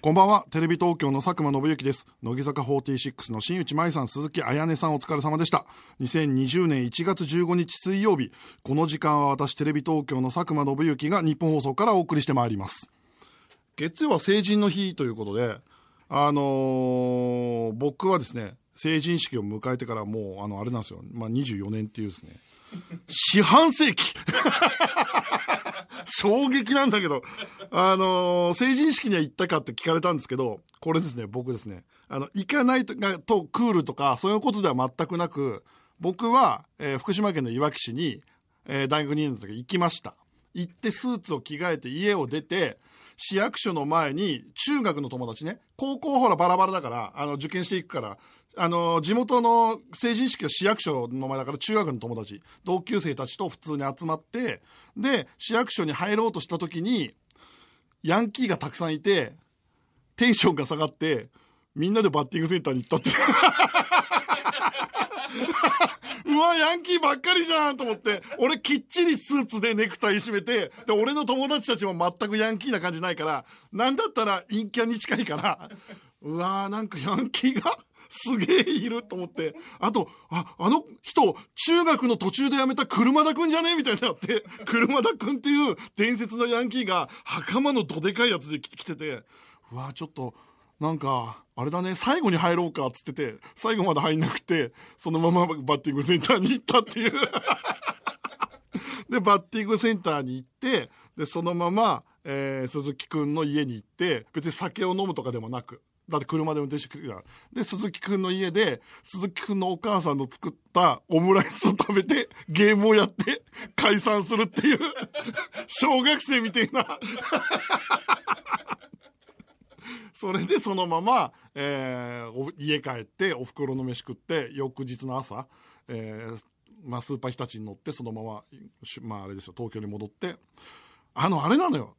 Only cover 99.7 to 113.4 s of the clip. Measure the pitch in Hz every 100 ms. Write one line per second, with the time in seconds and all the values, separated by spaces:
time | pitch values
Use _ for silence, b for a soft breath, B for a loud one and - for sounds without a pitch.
99.7 | 214 233 208 170 147 131 127 127 _ 262
100.7 | 226 117 b b - 147 165 170 175 175
101.7 | 196 226 135 _ _ 165 139 139 135 127
102.7 | 151 143 131 - 156 147 151 151 147 139
103.7 | 113 - _ 175 131 107 - 160 - 185
104.7 | - 185 190 196 165 127 120 113 123 -
105.7 | 120 _ _ - 151 135 160 156 151 143
106.7 | 147 - 143 147 95 - b b 247 208
107.7 | 190 208 - - 196 185 185 185 170 208
108.7 | 120 B B - 185 190 180 - 202 185
109.7 | 175 226 196 160 139 131 - - - _
110.7 | 180 175 127 _ 160 175 190 - - -
111.7 | 208 - 196 196 - - B - 156 208
112.7 | 214 214 214 190 - - -